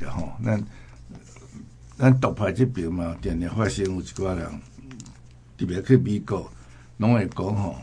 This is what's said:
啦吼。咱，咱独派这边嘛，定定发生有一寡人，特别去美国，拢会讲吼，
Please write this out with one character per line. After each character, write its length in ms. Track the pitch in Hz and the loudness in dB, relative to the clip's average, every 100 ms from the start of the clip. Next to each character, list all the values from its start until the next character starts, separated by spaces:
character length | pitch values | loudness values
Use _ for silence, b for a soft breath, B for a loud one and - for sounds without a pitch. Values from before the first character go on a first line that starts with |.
啦 80 | - | -2
吼。 220 | - - - | -2 -4 -4
咱， 200 | 110 107 - B B B - - - - - - - - - - | 0 0 -2 B B B -18 -18 -18 -20 -18 -18 -18 -20 -20 4
咱 240 | 131 131 | 6 8
独 140 | 120 | 4
派 180 | - 98 | 2 0
这 140 | 95 131 | 2 0
边 260 | 107 82 | 2 -2
嘛， 240 | 90 85 85 | -2 -4 -4
定 180 | 98 82 | -4 -2
定 80 | 87 | -2
发 180 | 107 104 | 0 0
生 160 | 104 95 | 2 -2
有 160 | 92 | -2
一 20 | 85 | -6
寡 300 | - 95 90 | -4 -4 -2
人， 140 | 78 73 - - - - - - - - - - | -6 -10 -14 -18 -18 -16 -18 -18 -20 -20 -20 -6
特 80 | 87 | -4
别 160 | 90 | -2
去 140 | 98 131 | 6 6
美 240 | 123 104 | 6 -2
国， 320 | - 95 - B B B B - | -2 -4 -4 B B B B 0
拢 160 | 107 | 4
会 140 | 117 90 | 4 2
讲 280 | - 95 107 | -2 -2 0
吼， 200 | 95 - | -2 -6